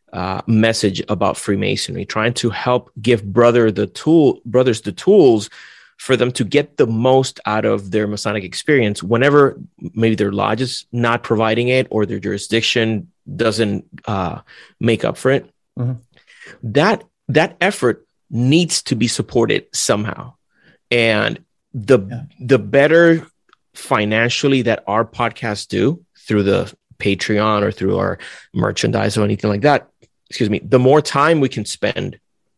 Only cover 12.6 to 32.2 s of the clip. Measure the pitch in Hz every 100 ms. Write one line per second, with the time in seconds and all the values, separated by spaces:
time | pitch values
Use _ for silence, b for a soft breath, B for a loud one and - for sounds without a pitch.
12.6 | - 120 113 107 87 _ - 143 117 104
13.6 | 107 101 - - - 98 92 - b b
14.6 | b b 117 110 110 - 131 139 - _
15.6 | _ - 123 123 _ b b b b b
16.6 | 113 117 185 220 - _ - 147 170 -
17.6 | 185 - 127 - _ _ _ 117 127 160
18.6 | 175 - - 117 117 - 110 123 110 104
19.6 | - - - 104 107 - 123 _ _ _
20.6 | _ _ _ 120 117 107 107 110 _ _
21.6 | _ 123 104 127 95 120 143 _ 120 127
22.6 | 101 139 147 165 170 165 - _ _ _
23.6 | _ - - 123 104 110 117 - 143 135
24.6 | 117 107 - 107 110 - 117 - 120 104
25.6 | - 98 117 175 _ _ - 107 98 98
26.6 | 90 - _ _ 104 95 - 104 110 104
27.6 | 101 101 95 95 95 90 B B B -
28.6 | 107 107 113 110 104 110 104 104 110 101
29.6 | 147 139 - _ _ _ _ - 110 101
30.6 | 98 127 127 151 - 143 151 165 131 -
31.6 | 107 - 104 - 98 -